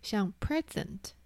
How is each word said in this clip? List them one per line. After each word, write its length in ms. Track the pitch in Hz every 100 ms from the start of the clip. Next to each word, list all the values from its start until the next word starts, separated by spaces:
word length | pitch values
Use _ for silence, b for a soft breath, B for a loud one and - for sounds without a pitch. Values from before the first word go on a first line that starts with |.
像 320 | - 214 190 -
present 720 | - 311 320 - - 190 - -